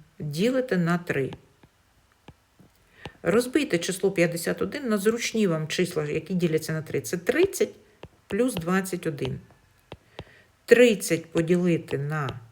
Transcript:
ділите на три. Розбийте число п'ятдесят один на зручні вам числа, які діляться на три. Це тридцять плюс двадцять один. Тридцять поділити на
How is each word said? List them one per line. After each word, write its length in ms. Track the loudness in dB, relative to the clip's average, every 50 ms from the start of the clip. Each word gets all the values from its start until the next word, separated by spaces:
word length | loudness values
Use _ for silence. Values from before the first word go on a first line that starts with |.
| -18 _ _ -10
ділите 580 | -8 -6 -2 0 0 2 2 0 0 0 0
на 220 | 2 2 2 2 0
три. 340 | 0 -2 -2 -2 -2 -4 -6 -12 -18 _ _ _ -20 _ _ _ _ _ _ _ _ _ _ _ _ -20 -20 _ _ _ _ _ -20 _ _ _ _ _ _ -20 -20 -20 -14 -4
Розбийте 560 | 0 2 2 2 2 2 0 0 0 2 0 -2
число 320 | 0 -2 -4 0 0 0
п'ятдесят 520 | 2 2 2 2 0 -2 -4 -4 -2 -2
один 260 | -4 -4 -4 -6 -2 -2
на 100 | -2 2
зручні 480 | 2 2 0 0 -4 -2 0 0 2
вам 220 | 2 2 0 -2 -4
числа, 360 | -2 -2 -2 -2 -2 -4 -4
які 300 | -2 -4 -4 -4 -2 -2
діляться 380 | 0 0 2 0 0 0 -2
на 100 | -4 -4
три. 180 | -4 -4 -6 -6
Це 160 | -4 -4 -6
тридцять 580 | -4 -2 0 2 2 2 2 2 -2 -4 -4 -4 -18 -20 _ _ -20 -20 -20 _ _ _
плюс 280 | -6 -2 0 0 0 -2
двадцять 520 | -4 -2 0 0 0 0 -2 -6 -4 -4
один. 340 | -6 -4 -4 -6 -6 -6 -8 -12 -18 -20 _ _ _ _ _ _ -20 -20 _ _ _ -18 -18 -18 -18 -20 -20 _ _ _ _ 4
Тридцять 600 | 6 8 8 8 6 6 2 0 -2 -2 -2 -4
поділити 720 | -4 -2 -2 2 2 2 2 4 2 0 0 -2 -4 -6 -4
на 420 | -4 -4 -4 -4 -4 -6 -6 -10 -16 -14